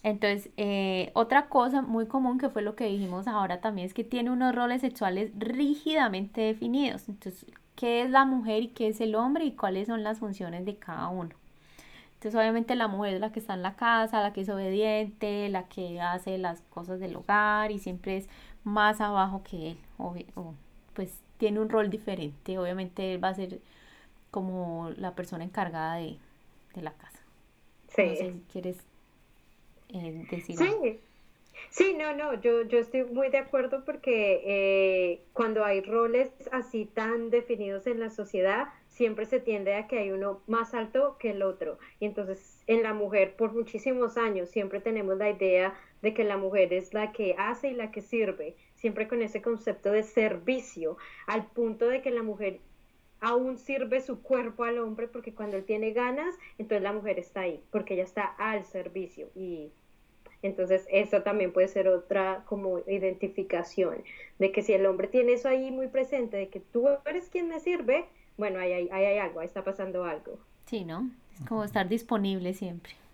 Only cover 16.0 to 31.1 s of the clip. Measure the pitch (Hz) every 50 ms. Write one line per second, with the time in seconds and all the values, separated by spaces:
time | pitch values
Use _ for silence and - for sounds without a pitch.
16 | 175 175 175 180 180 190 190 185 185 175 170 165 - _ - 170 175 175 185 185
17 | 190 180 165 - - - 202 208 208 214 208 214 214 214 214 196 - 185 180 180
18 | - 196 190 190 196 - - - - - - - - 208 208 214 208 214 214 214
19 | 214 208 208 196 190 190 190 190 190 - - 170 156 160 170 - - - - -
20 | - 175 175 175 180 - - 185 175 165 156 139 - - - - _ - - -
21 | 190 180 - - _ _ - - 226 214 208 214 220 214 220 220 208 196 196 220
22 | - - - 175 156 147 139 - - - 185 185 180 175 185 190 190 180 180 -
23 | 190 190 185 180 180 190 190 190 190 180 190 - - - - - - - - -
24 | - - - - - _ - 208 190 185 185 185 180 170 165 165 170 165 - -
25 | 190 180 180 180 175 175 185 165 165 185 - 214 190 175 165 160 160 160 165 170
26 | 165 156 160 151 - - - _ _ - _ - - - - 185 165 151 - -
27 | - - - - - _ _ _ _ _ _ _ _ - _ _ _ - - -
28 | 190 175 - - 190 185 180 175 - - - 185 180 180 180 - - _ _ -
29 | _ _ _ _ _ _ _ _ _ _ _ _ _ - - - _ - 240 180
30 | 170 165 160 165 - - 180 175 - - - - 339 381 440 415 302 226 220 -
31 | - _